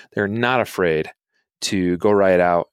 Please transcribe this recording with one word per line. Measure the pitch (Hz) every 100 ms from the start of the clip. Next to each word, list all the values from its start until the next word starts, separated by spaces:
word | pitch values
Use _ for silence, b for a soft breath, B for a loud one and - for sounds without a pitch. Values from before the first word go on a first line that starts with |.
| B
They're | - 101
not | 110 123 127
afraid | 104 - 90 78 78 - _ _ _ -
to | - 98 90 87
go | 104
right | 104 95 90
out | 87 87 -